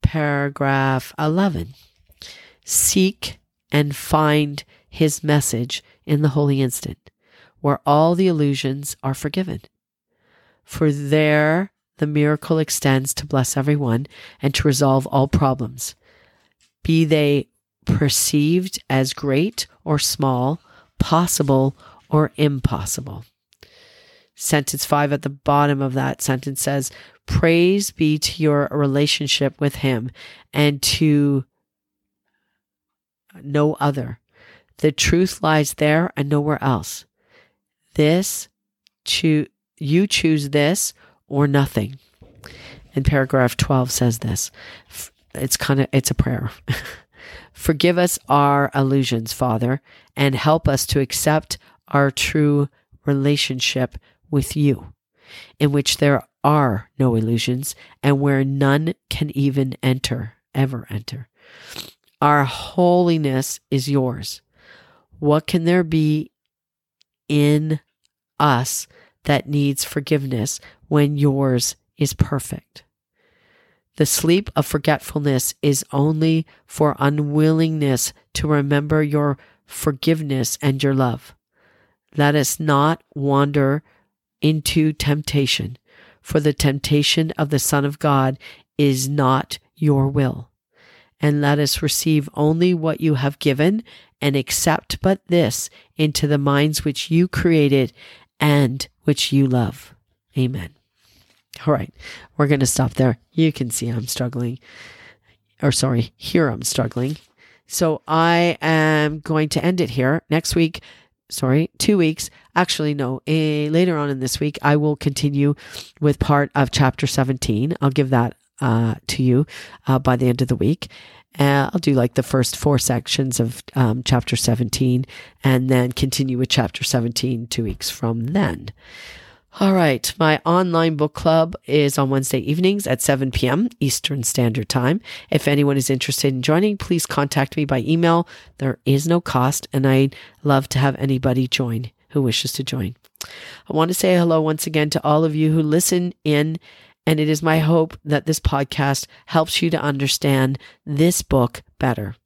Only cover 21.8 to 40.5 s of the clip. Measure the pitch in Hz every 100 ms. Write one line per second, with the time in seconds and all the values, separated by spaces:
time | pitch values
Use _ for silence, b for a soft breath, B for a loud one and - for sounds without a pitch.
21.8 | B B B 151 151 - 147 139 - 107
22.8 | 95 - 131 92 120 _ _ _ b b
23.8 | b b b b b _ - 151 143 143
24.8 | - 147 147 143 147 139 - 143 147 139
25.8 | 135 131 131 131 - 131 135 135 - 139
26.8 | 131 B B B - - 170 165 175 196
27.8 | 202 - 156 151 - - 156 143 143 147
28.8 | 143 135 147 - 143 - 135 - 143 -
29.8 | 135 123 123 B B B B - 147 143
30.8 | - - 156 147 143 139 131 _ _ _
31.8 | _ _ _ _ _ _ _ _ _ _
32.8 | _ _ _ _ _ 185 139 147 147 156
33.8 | 147 139 120 113 _ b b b b _
34.8 | 156 143 - 170 185 - 160 156 147 -
35.8 | 151 156 175 - 139 147 147 147 135 117
36.8 | - - - _ b b b b _ _
37.8 | _ - 151 170 190 - - _ _ _
38.8 | _ _ - - 165 151 147 _ _ _
39.8 | 143 160 202 - 160 156 143